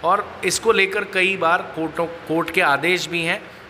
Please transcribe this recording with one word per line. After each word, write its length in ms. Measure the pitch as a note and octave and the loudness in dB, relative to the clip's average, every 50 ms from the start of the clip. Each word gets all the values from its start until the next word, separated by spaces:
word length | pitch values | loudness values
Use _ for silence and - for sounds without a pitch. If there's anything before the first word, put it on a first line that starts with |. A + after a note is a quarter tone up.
| - | 2
और 360 | E3 F#3+ G#3 G3+ - - - - | 2 2 2 0 -6 -10 -4 -4
इसको 280 | F#3+ F3 - - A3+ | -2 -2 0 2 2
लेकर 320 | A3+ F#3+ F#3+ F#3+ G3 G#3+ G3+ | 4 4 4 2 0 -4 -4
कई 320 | G3 - F#3+ F#3 F#3 G3 | -2 0 2 2 2 2
बार 360 | F#3 E3 D#3+ F3 F#3 F3+ - - | 2 2 2 2 2 0 -4 -6
कोर्टों, 300 | D#3+ D#3+ D#3+ D#3 - E3+ | -4 -6 -4 -2 -2 -4
कोर्ट 440 | D#3+ - - - - D#3 E3 E3 E3 | -4 -4 -12 -6 -2 0 0 0 0
के 100 | - F3+ | 0 2
आदेश 480 | F3+ D#3 C#3 C#3 C#3+ F3 F#3 F3 D3 D#3+ | 4 4 2 2 2 2 2 0 -2 -4
भी 140 | E3 E3+ | -4 -2
हैं 200 | E3 E3 F3+ G#3+ - - - - - - | -2 -2 -2 -4 -6 -14 -18 -20 -20 -20